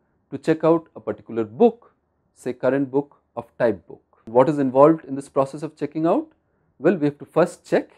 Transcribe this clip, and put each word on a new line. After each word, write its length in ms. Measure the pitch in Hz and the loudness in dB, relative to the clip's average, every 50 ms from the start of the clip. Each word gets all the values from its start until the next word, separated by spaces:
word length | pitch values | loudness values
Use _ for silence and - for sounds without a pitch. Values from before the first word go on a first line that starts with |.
| _ _ _ _ _ _ | _ _ _ _ _ _
to 80 | - 131 | -16 -8
check 240 | - - 160 160 - | -4 -4 -2 0 0
out 260 | 160 165 165 160 _ - | 0 0 0 -2 _ -20
a 60 | - | -14
particular 440 | - - 104 - - - 117 113 113 | -10 -10 -10 -10 -12 -10 -6 -6 -6
book, 500 | 104 107 135 214 233 226 - _ _ _ _ _ _ _ _ _ _ _ | -6 -2 0 0 0 0 -2 _ _ _ _ _ _ _ _ _ _ _
say 180 | _ - 131 123 | _ -12 -12 -8
current 380 | - - 127 131 139 143 127 | -4 -2 -2 0 -2 -2 -2
book 320 | 123 139 143 - _ _ _ _ - | -4 -4 -4 -6 _ _ _ _ -16
of 100 | - 117 - _ - | -16 -16 -14 _ -2
type 280 | 135 117 104 90 - | -2 -2 -2 -4 -8
book. 160 | - - - _ _ _ _ _ | -20 -20 -20 _ _ _ _ _
What 220 | - 110 123 131 156 | -2 2 2 2 2
is 100 | 151 143 | 2 -2
involved 460 | 139 131 120 135 143 156 160 160 - | -2 0 4 6 6 6 6 2 -2
in 100 | 139 135 | -10 -10
this 140 | 135 135 - | -10 -10 -6
process 340 | - 143 135 135 - 151 156 | -2 -2 -2 -2 -4 -10 -12
of 140 | 147 151 | -12 -10
checking 300 | - 151 147 - 160 160 | -10 -10 -8 -6 -4 -2
out? 220 | 165 196 277 330 - _ _ _ _ _ _ _ _ _ - | 0 0 -2 -4 -6 _ _ _ _ _ _ _ _ _ -4
Well, 180 | 123 160 202 | -2 0 0
we 100 | 165 143 | 0 -2
have 120 | 147 143 - | -4 -4 -6
to 60 | - | -12
first 400 | - - 156 170 175 - - _ | -6 -2 0 0 0 -2 -10 _
check 260 | - - 208 294 - _ | -4 -2 -2 -2 -4 _